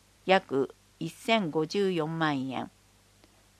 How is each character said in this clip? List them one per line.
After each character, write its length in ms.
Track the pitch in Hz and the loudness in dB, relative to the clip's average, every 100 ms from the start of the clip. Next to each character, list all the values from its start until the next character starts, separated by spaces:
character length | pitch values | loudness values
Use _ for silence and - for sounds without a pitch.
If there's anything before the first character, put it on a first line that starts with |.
| _ _ - | _ _ 4
約 480 | 190 - 135 131 - _ - | 4 4 0 -2 -6 _ -10
一 100 | 165 | -10
千 400 | - - 226 170 | -6 0 0 2
五 160 | 156 156 | -2 -2
十 260 | 202 196 | 0 0
四 280 | 170 156 165 | 0 -2 0
万 300 | 156 139 131 | 0 0 -4
円。 200 | 117 - _ _ _ _ _ - _ _ | -6 -8 _ _ _ _ _ -20 _ _